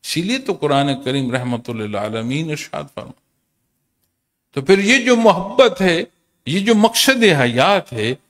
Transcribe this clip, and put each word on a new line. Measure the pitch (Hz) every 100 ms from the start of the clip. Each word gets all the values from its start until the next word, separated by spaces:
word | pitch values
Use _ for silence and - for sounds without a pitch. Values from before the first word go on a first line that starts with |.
اسی | - -
لیے | 185 262
تو | 262
قرآن | 190 147 139 143 135
کریم | 127 139 127
رحمت | 127 123 120 117
للعالمین | 113 107 104 107 113 113 139 160
ارشاد | 151 - - 147
فرمایا۔ | - - - _ _ _ _ _ _ _ _ _ _ _ _ _
تو | -
پھر | 135 196
یہ | 202 262
جو | 233 240
محبت | 226 175 185 - 240 -
ہے، | 185 165 233 _ _ _ -
یہ | 170
جو | 202
مقصد | 220 220 - - 262 220 147
حیات | 123 120 156 196 -
ہے | 113 110 131 _